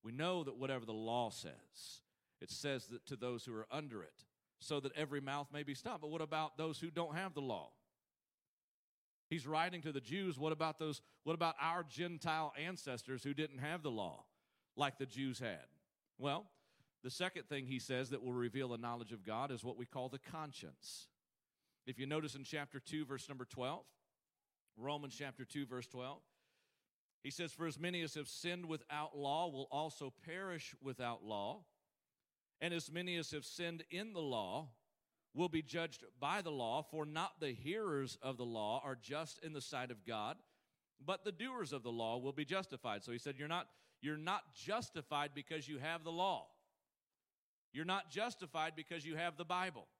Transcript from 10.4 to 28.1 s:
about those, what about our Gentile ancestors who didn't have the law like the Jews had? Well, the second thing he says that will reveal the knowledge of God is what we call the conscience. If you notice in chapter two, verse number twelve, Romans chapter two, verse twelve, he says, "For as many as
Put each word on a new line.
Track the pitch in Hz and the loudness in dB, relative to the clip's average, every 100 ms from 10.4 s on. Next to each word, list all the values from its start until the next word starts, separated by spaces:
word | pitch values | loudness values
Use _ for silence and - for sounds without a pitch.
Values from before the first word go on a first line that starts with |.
| 156 | 2
about | 151 160 151 | 4 2 2
those, | 156 143 - _ | -2 -2 -8 _
what | 151 | -2
about | 165 165 156 | 4 4 4
our | 160 175 | 2 2
Gentile | 160 123 175 165 165 160 151 139 | 0 -2 -2 0 2 4 2 0
ancestors | 165 185 143 120 - 131 | -4 -2 -2 -4 -2 -2
who | 143 | 0
didn't | 143 151 135 | 2 0 0
have | 143 175 | -2 0
the | 151 | 0
law | 110 90 57 - _ _ _ _ - | 2 0 -2 -16 _ _ _ _ 2
like | 143 135 | 2 4
the | |
Jews | 131 117 135 120 | -4 0 0 0
had? | 120 82 64 _ _ _ _ - | -2 -2 -8 _ _ _ _ 0
Well, | 139 156 208 _ _ _ _ _ | 2 2 -2 _ _ _ _ _
the | 127 | -6
second | - 185 175 127 | 0 0 0 -2
thing | 139 | -2
he | 131 131 | 0 -2
says | 120 127 127 | 2 0 2
that | 135 | 0
will | 123 | 0
reveal | 123 120 127 127 | 2 2 2 0
the | 120 | 0
knowledge | 117 120 107 | -2 -4 -4
of | 110 | -6
God | 98 110 143 | -2 0 2
is | 123 | 0
what | 117 | -4
we | 110 | -4
call | 120 135 127 | -4 -2 -4
the | 135 | -4
conscience. | - 160 151 131 80 65 - - - _ _ _ _ _ _ _ | -6 -6 -6 -8 -10 -10 -10 -10 -12 _ _ _ _ _ _ _
If | - 120 | -8 -4
you | |
notice | 135 156 151 | 2 2 0
in | 135 | -4
chapter | 127 151 143 135 | -4 -2 -2 -6
two, | - 156 | -2 -2
verse | 143 135 - | 0 -2 -4
number | 135 | -6
twelve, | 127 135 127 170 - _ _ _ _ _ _ _ _ 110 | -6 0 0 0 -6 _ _ _ _ _ _ _ _ -6
Romans | 131 147 143 - | -2 -2 -4 -4
chapter | 139 127 | -6 -4
two, | 123 147 | -4 -2
verse | 135 127 117 | -2 -2 -4
twelve, | 127 127 147 _ _ _ _ _ _ _ _ _ _ | -6 -6 -8 _ _ _ _ _ _ _ _ _ _
he | 139 | -8
says, | 143 165 | -4 -4
"For | - | 0
as | 165 139 | -2 0
many | 175 180 | 0 0
as | 160 | 0